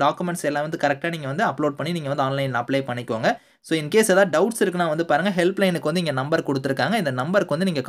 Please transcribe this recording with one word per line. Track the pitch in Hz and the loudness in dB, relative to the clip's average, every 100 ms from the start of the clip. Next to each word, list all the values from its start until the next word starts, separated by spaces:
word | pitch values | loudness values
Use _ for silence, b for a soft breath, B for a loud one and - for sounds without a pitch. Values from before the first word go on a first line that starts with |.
டாக்குமெண்ட்ஸ் | 139 170 180 175 151 | 4 0 -4 -2 -2
எல்லாம் | 147 151 | -2 -2
வந்து | 165 | 0
கரெக்ட்டா | 147 139 170 165 | 0 0 -4 -6
நீங்க | 139 | -6
வந்து | 139 208 | -2 -2
அப்லோட் | 143 147 143 | 0 -2 -2
பண்ணி | 147 175 | -4 -4
நீங்க | 143 | -4
வந்து | 143 135 | 0 0
ஆன்லைன்ல | 139 139 120 | 0 -2 -2
அப்ளை | 120 135 135 | 0 -2 -2
பண்ணிக்கோங்க. | 123 120 113 143 240 B B - | -6 -4 -2 0 -2 B B -4
So, | 160 | -2
in | 151 | 2
case | 208 214 | 2 4
ஏதாவது | 185 196 151 | 6 4 4
டவுட்ஸ் | 202 226 | 2 2
இருக்குன்னா | 190 180 170 | -2 0 0
வந்து | 156 165 | 0 2
பாருங்க, | 147 185 180 | 2 2 2
ஹெல்ப்லைனுக்கு | 175 196 196 165 143 | 0 2 0 0 -2
வந்து | 170 | -2
இங்க | 165 135 | 0 -2
நம்பர் | 135 165 151 | 0 0 0
குடுத்திருக்காங்க. | 135 135 135 131 226 | -2 -2 -2 0 0
இந்த | 160 127 | 0 -2
நம்பருக்கு | 135 202 180 147 | 0 0 0 0
வந்து | 190 | 0
நீங்க | 156 | 0